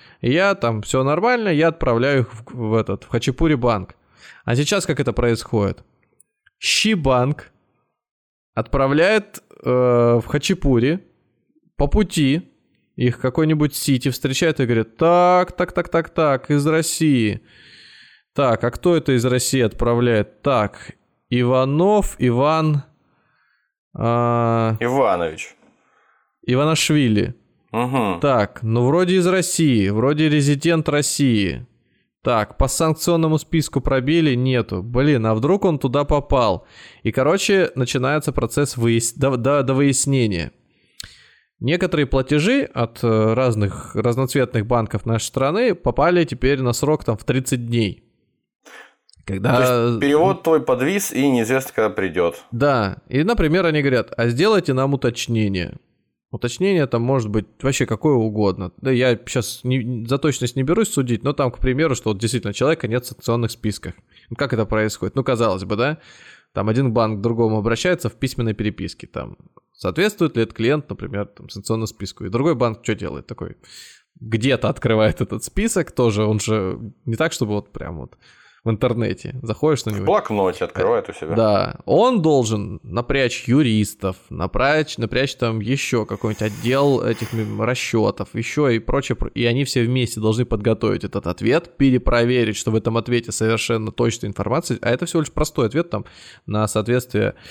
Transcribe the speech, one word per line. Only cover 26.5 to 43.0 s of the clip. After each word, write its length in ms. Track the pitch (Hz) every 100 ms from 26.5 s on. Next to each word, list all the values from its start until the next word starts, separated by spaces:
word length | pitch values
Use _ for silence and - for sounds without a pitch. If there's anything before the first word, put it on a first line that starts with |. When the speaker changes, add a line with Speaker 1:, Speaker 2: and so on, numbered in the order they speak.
| 123 151 160 - 151 127 107 87 - _ _ _
Speaker 2:
Мгм. 480 | 110 123 131 104 87
Speaker 1:
Так, 400 | 143 127 101 -
ну 240 | 110 113 123
вроде 300 | 160 180 190
из 120 | 175
России, 600 | 185 170 - 160 117 95
вроде 400 | 104 127 151 156
резидент 600 | 147 143 143 165 165 156
России. 760 | 147 143 - 139 113 95 65 - _ _ _ _ _
Так, 340 | - 117 107 -
по 100 | 135
санкционному 720 | - 160 156 - 170 160 156
списку 420 | - 165 147 -
пробили, 540 | - 135 127 165 156 123
нету. 460 | 131 127 110 104
Блин, 420 | 104 123 147 139 110
а 100 | 110
вдруг 300 | 135 196 190
он 140 | 147
туда 240 | 135 135
попал?» 640 | 143 147 135 139 113 90 - - - -
И, 80 | -
короче, 600 | 110 131 190 - 196 175 -
начинается 560 | 127 139 127 151 147
процесс 460 | - 117 - 143 123
выяс-, 360 | 117 117 117 -
до, 200 | 135 127
до, 260 | 120 143
до 100 | 131
выяснения. 800 | 131 139 131 143 135 117 90 67 - _ _ _ - - - _ _ _ _
Некоторые 440 | 117 170 180 165 143
платежи 580 | 139 131 147 170 269 -
от, 260 | - 120 -